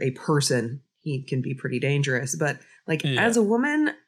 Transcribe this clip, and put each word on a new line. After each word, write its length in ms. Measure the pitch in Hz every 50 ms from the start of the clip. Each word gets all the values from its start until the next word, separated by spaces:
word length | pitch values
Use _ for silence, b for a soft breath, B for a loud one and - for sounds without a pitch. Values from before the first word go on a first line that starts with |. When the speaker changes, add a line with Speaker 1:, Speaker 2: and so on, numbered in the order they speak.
| -
Speaker 1:
a 80 | 131
person, 720 | 131 - - - 151 143 135 - 131 120 113 117 131 139 - _ _ _
he 240 | _ 156 139 131 135
can 180 | - 139 127
be 140 | 127 139 135
pretty 240 | 135 - 127 127 120
dangerous, 560 | 135 135 143 143 139 139 131 120 139 139 -
but, 240 | 160 160 143 - B B B B B B
like, 160 | - 160 151 -
Speaker 2:
Yeah. 200 | 143 131 143 208
Speaker 1:
as 100 | 233 226
a 60 | 240 214
woman, 480 | 196 226 240 262 294 294 311 302 294 - - _